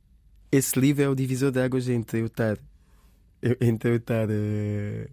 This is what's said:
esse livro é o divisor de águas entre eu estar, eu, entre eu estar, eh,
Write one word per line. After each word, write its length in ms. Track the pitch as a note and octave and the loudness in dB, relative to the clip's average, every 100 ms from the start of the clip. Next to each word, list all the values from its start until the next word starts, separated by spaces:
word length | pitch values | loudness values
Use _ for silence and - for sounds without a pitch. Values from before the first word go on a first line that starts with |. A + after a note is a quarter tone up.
| _ _ _ _ _ | _ _ _ _ _
esse 280 | C#3 - C3+ | 0 2 2
livro 240 | C#3 C#3+ | 2 2
é 60 | C#3 | 0
o 60 | |
divisor 360 | C3 C3 B2+ C#3 | 0 -2 0 0
de 100 | B2+ | 0
águas 280 | B2+ C3 B2 | 0 -2 -2
entre 320 | A#2+ A2 A2+ | -2 -2 -2
eu 60 | A2+ | -4
estar, 320 | - A2 G#2 - - _ _ _ _ _ _ | -2 -2 -2 -8 -20 _ _ _ _ _ _
eu, 160 | A#2 B2+ | 0 2
entre 300 | A#2+ A2+ A#2+ | 2 2 0
eu 60 | A#2 | 0
estar, 320 | A#2 A2+ G#2+ | 0 -2 0
eh, 800 | G#2+ G#2+ G#2 G#2 G#2 G#2 A2 A2 | 0 -2 -2 -2 -4 -6 -8 -12